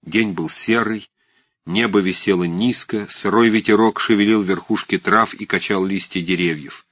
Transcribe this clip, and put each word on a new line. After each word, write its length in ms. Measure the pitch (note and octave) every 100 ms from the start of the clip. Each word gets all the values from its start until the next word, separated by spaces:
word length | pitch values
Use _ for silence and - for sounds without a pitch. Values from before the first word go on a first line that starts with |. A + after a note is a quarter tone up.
День 300 | - G#2+ A2
был 160 | E2+ D#2+
серый, 600 | - - A2+ A2 A2 - _ _ _ _ _ -
небо 340 | F#2 A2+ G2+
висело 420 | F#2+ F#2 - F#2
низко, 640 | F2 E2+ A#2 A#2+ - A2 G2+
сырой 400 | - G#2 G#2 A#2
ветерок 520 | A2 G#2 G#2 A2 -
шевелил 420 | - G#2+ G#2 A2
верхушки 560 | F#2 F#2 - G#2+ - F#2+
трав 360 | - G#2 A2
и 120 | - G#2
качал 380 | F#2+ - G2
листья 360 | F#2+ G2 - F#2+
деревьев. 640 | E2+ F2+ F2 D#2 C#2 - _